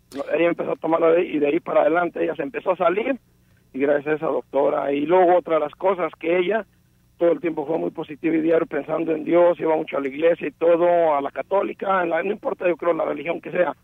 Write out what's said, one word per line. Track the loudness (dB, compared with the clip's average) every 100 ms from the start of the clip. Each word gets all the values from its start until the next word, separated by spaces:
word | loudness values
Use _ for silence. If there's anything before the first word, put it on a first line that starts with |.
| _ -12 -4
Ella | 0 0
empezó | -2 -4
a | -6
tomarlo | -2 2 4
de, | 4 2
y | 0
de | 0
ahí | 0
para | 0 2
adelante | 4 2 0 -2
ella | -4 -4
se |
empezó | -8 -6 -2
a | 0
salir, | 0 0 -2 -4 _ _ _ _ _
y | -2
gracias | 0 0 0
a | -4
esa | -2
doctora. | -4 -2 0 0 0 -2
Y | -2
luego | 2 4 6 4
otra | 2
de | -2
las | -2
cosas | -2 -2 0 -4 -6
que | -2 0
ella | 0 -2 -4 _ _ _ _ 0
todo | 2
el | 2
tiempo | -2 -4 -4
fue | -4
muy | -4
positiva | -8 -12 -6 -2 0
y |
diario | 2 2 0
pensando | -4 -4 -4 -2
en | -4
Dios, | 2 4 4 4
iba | 0 -2
mucho | -2 -6
a |
la | -6
iglesia | 0 0 0 -4
y |
todo, | -2 2 4 4 4 4
a | 2
la | -2
católica, | -6 -2 -2 -2 -4 -2 0 0
la, | -2
no | -2
importa, | -4 -6 -4 -2
yo | 0
creo, | 0
la | 0
religión | -2 -4 -6 -8
que | -4
sea | -2 -2 -4